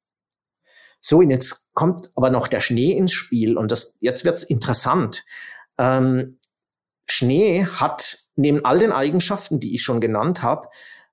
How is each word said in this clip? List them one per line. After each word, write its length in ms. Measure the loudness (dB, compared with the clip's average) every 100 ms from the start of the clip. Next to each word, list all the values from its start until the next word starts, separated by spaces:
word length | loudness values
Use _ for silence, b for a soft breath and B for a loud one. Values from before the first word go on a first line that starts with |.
| _ _ _ _ _ _ b b b b
So, 180 | 2 4
und 120 | 6
jetzt 380 | 2 -2 -6 _
kommt 360 | -2 -2 -2 -8
aber 160 | 0 2
noch 180 | 2 -2
der 140 | -4
Schnee 300 | -2 0 0
ins 200 | 2 0
Spiel 460 | -2 -2 0 0 0
und 120 | 0
das, 280 | -2 -4 -4
jetzt 240 | -4 0
wird's 180 | -2 -2
interessant. 840 | -2 -4 -2 -2 0 0 0 -6 -10 B B B B -2
Ähm, 640 | 0 2 2 0 -4 -12 -20 _ _ _ _ _ -6
Schnee 600 | 0 2 4 4 2 0
hat 540 | -2 -4 -2 -4 -6 _ 0
neben 280 | 2 2
all 140 | 2 2
den 120 | 2
Eigenschaften, 680 | 2 0 0 -2 -4 -4 -6
die 140 | -4
ich 80 | -4
schon 180 | -2 0
genannt 420 | 0 0 0 0
habe, 260 | -2 -2 -6 B B B B